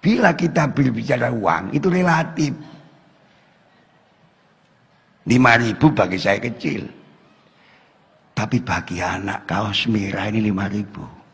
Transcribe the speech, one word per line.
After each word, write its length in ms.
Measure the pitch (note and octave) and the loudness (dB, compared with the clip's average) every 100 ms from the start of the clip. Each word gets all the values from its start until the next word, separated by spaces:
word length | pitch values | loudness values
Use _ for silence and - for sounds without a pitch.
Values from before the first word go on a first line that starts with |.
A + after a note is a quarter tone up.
Bila 320 | - A#3 G#3 | 2 4 4
kita 320 | E3 E3+ F3 D3 | 2 0 0 0
berbicara 560 | - C3+ A2 A#2 B2 A#2+ | 2 0 0 -2 -2 0
uang 480 | A#2+ F#2+ D#2+ F#2+ D3 | -2 0 -2 -2 -2
itu 100 | F#3 | 0
relatif. 640 | F3+ F3+ E3 D#3+ - D3 - - - - _ _ _ _ _ _ _ _ _ _ _ _ _ _ _ _ _ _ _ _ _ _ _ - | 0 2 0 -2 -4 -4 -4 -14 -20 -20 _ _ _ _ _ _ _ _ _ _ _ _ _ _ _ _ _ _ _ _ _ _ _ 0
Lima 320 | B2 B2+ A#2 | 4 6 6
ribu 320 | A#2 G#2 D3+ | 4 4 2
bagi 240 | - F#2 F#2 | 4 0 0
saya 240 | G2 G2+ | 0 0
kecil. 480 | A#2+ A2 D#3 A#2+ - - - _ _ _ _ _ _ _ _ _ _ _ _ | -2 -6 -6 -6 -8 -16 -20 _ _ _ _ _ _ _ _ _ _ _ _
Tapi 240 | - A2+ B2 - | -6 -2 -2 0
bagi 320 | F2+ - F2 | -4 -4 -6
anak 480 | F2+ F#2 G2 - - | -4 -4 -6 -8 -4
kaos 400 | F#2 G#2+ G2+ A#2+ | -2 -2 -2 0
Mira 400 | A2 F#2+ F#2+ G2+ | 0 0 -4 -2
ini 160 | G#2+ | 0
lima 240 | G#2+ F#2+ G2 | 0 0 -2
ribu. 400 | G#2 G2+ - - - - | -4 -6 -10 -16 -18 -20